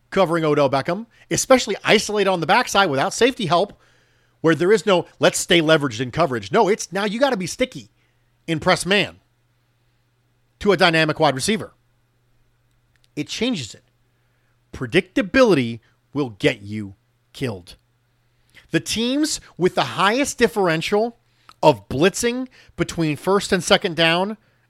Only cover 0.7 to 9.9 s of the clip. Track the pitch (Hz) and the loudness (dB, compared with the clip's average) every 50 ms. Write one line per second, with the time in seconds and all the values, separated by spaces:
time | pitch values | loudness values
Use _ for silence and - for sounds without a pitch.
0.7 | 131 135 127 - 175 202 233 - _ _ _ - 160 - - - 262 247 - 226 | 0 -2 -2 -4 -6 -6 -8 -14 _ _ _ -6 -4 -2 4 4 4 4 4 0
1.7 | 196 - - - 190 220 - - 208 214 196 196 185 170 160 143 196 240 247 - | -6 -4 0 2 2 2 0 0 -2 0 0 0 0 0 0 2 2 2 2 0
2.7 | - 196 196 170 135 131 151 190 - - 226 269 254 - 214 147 175 180 196 202 | 2 2 2 2 2 0 -2 -2 0 2 2 2 2 0 -2 0 2 2 0 0
3.7 | - _ _ _ _ _ _ _ _ _ _ _ _ _ - 160 160 135 175 185 | -4 _ _ _ _ _ _ _ _ _ _ _ _ _ 0 2 2 2 2 2
4.7 | 220 214 - 208 185 175 - - _ - - - - - - - 196 170 156 151 | 2 2 2 2 0 0 0 -4 _ 0 0 0 0 0 0 2 2 2 4 4
5.7 | 160 156 143 139 107 113 131 120 - 151 170 147 127 113 98 95 139 220 220 170 | 4 4 2 0 -4 -4 -8 -4 -2 -2 0 0 -2 -4 -6 -2 0 2 2 2
6.7 | 220 - - - 175 196 208 214 190 233 285 269 254 190 185 - - - 254 254 | 0 -2 -4 -8 -6 -4 -4 -4 -2 0 0 0 0 -2 -4 -6 -4 -4 -6 -6
7.7 | - 147 101 - _ _ _ _ _ _ _ _ _ _ _ - 165 151 - 180 | -6 -10 -18 -18 _ _ _ _ _ _ _ _ _ _ _ -6 -6 -2 0 0
8.7 | 175 - - 175 202 208 156 98 85 _ _ _ _ _ _ _ _ _ _ _ | 0 0 0 0 0 0 0 -2 -6 _ _ _ _ _ _ _ _ _ _ _
9.7 | _ _ _ _ | _ _ _ _